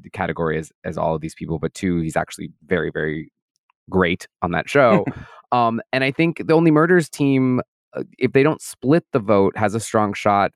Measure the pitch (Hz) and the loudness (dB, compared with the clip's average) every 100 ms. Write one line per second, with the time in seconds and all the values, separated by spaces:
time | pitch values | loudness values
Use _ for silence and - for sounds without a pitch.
0 | - - 87 80 82 78 80 _ - 80 | -10 -8 -6 -4 -4 -4 -6 _ -10 -4
1 | 80 80 80 - 82 80 80 - 95 85 | -4 -4 -6 -10 -8 -6 -6 -4 -2 -2
2 | 80 80 80 - 82 - 76 90 78 78 | -2 -4 -6 -8 -16 -16 -4 -2 -2 -4
3 | 78 78 76 _ _ _ _ _ - 92 | -4 -6 -10 _ _ _ _ _ -4 0
4 | 90 90 - _ 90 85 - 139 127 107 | 0 -2 -8 _ -4 -4 -2 4 4 4
5 | 101 - - - _ 123 117 113 - 131 | 0 -8 -14 -20 _ 0 0 -2 -4 -4
6 | 131 139 165 - 95 160 170 151 165 180 | -2 0 -2 -2 0 2 4 4 4 2
7 | 151 - 143 135 131 127 - _ _ - | 0 -2 0 2 2 0 -4 _ _ -12
8 | - - 127 135 143 - - - 123 165 | -12 -4 0 2 2 0 -8 -6 0 0
9 | - 131 101 101 98 - 104 110 - 113 | 0 -2 2 4 4 2 -2 -2 -2 0
10 | 104 101 107 101 95 | 0 0 0 2 0